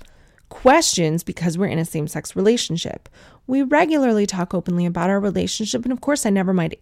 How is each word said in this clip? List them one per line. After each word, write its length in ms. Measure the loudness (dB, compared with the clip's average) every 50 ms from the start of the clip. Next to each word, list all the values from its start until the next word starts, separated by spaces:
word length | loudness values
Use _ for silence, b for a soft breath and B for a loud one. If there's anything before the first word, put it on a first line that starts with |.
| b b b b b b b b b -20
"Questions 760 | -6 2 4 6 6 6 4 2 0 0 0 0 0 -2 -4
because 340 | -6 -6 -2 -2 -2 0
we're 100 | 0 -2
in 120 | -2 0 -2
a 60 | -4
same-sex 500 | -4 -4 -6 -6 -6 -6 -8 -10 -6 -4
relationship. 720 | 0 2 2 2 2 0 -4 -4 -6 -6 -8 -10 -12 -16 -20 B B B B B B B
We 160 | -2 0 0 0
regularly 640 | 2 2 2 2 4 2 2 2 2 2 2 0
talk 280 | 0 -2 -4 -4 -2 -4
openly 320 | -4 -2 -2 0 0 0
about 240 | 0 0 0 0 2
our 100 | 2 2
relationship, 640 | 0 0 0 0 -2 -2 -4 -4 -6 -4 -4 -4 -2
and 80 | -4
of 80 | -4 -4
course, 260 | 0 -2 -2 0 2
I 40 | 0
never 240 | 2 2 2 2 2
mind 220 | 0 0 -2 -4 -4